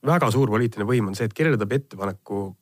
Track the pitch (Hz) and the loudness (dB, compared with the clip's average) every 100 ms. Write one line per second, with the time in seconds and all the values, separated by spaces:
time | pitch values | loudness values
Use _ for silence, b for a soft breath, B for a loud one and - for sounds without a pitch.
0 | - 175 131 120 135 107 120 113 104 123 | 2 2 4 2 2 2 0 -2 0 2
1 | 101 101 113 - 160 123 101 135 - 95 | 0 -2 -6 0 0 2 0 -2 -4 -8
2 | 98 95 - 101 98 92 | -8 -8 -8 -6 -6 -12